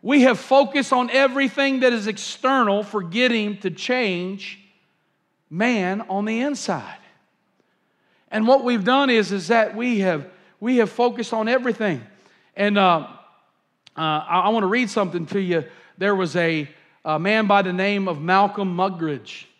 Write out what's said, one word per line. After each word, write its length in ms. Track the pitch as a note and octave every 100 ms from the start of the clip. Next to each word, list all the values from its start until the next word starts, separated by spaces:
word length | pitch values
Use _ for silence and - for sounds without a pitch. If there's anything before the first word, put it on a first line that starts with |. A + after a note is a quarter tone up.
We 200 | G3 C#4+
have 180 | B3+ A3+
focused 540 | - C4+ C#4 C#4+ -
on 160 | B3+ A#3+
everything 720 | B3 C#4 C4 C4+ - C#4 C4
that 100 | B3+
is 160 | A#3 G#3
external, 760 | - - - C4 C4+ A3 G3+
forgetting 760 | G#3 G#3+ F3 G3 B3+ A#3 G#3 G3+
to 100 | -
change 880 | D#3+ - B3 A3+ F3 F3+ G3 - - _ _ _ _ _ _ _ _ _
man 560 | D#3+ A#3 A#3 F3+ G3 -
on 140 | F#3+
the 160 | G#3 A3+
inside. 600 | C4+ C#4 - B2+ G#2+ - _ _ _ _ _ _ _ _ _ _ _ _ _
And 160 | A3 A3
what 180 | C4+
we've 200 | B3 A#3+
done 260 | F#3+ C4 C#4
is, 220 | A3+ F#3+
is 160 | G3 E3
that 280 | A#3 G#3+ G#3
we 240 | B3 A3+
have, 280 | F#3+ D#3+ C#3 - _ _
we 180 | A3 B3+
have 120 | G#3+
focused 420 | - A#3+ A3 A3+
on 160 | A3+ A3
everything. 540 | B3+ B3 G#3+ G#3+ C#3+ A2+ _ _ _ _ -
And, 220 | G3+ G3+
uh, 300 | F#3+ E3 C3+ - _ _ _ _ _ _ _ -
uh, 40 |
I, 420 | D#3+ D3+ D#3 F3 F#3+
I 40 |
wanna 180 | A3+ F#3+
read 220 | A3+ A#3+
something 360 | - F#3+ E3+ D#3+
to 120 | G3+
you. 240 | F#3 E3+ C#3+ - _ _
There 160 | G3
was 220 | G3 F3+ E3+
a, 340 | E3 D#3+ C#3 - _ _ D#3
a 120 | D#3
man 300 | F3+ A3 G#3
by 140 | G3+
the 100 | F#3
name 360 | F3+ G3 G3+ F#3+
of 140 | D3+
Malcolm 540 | D#3+ F#3+ G3+ G3+ F#3+ F3
Muggeridge. 680 | F#3+ F3 E3 C#3 - - - _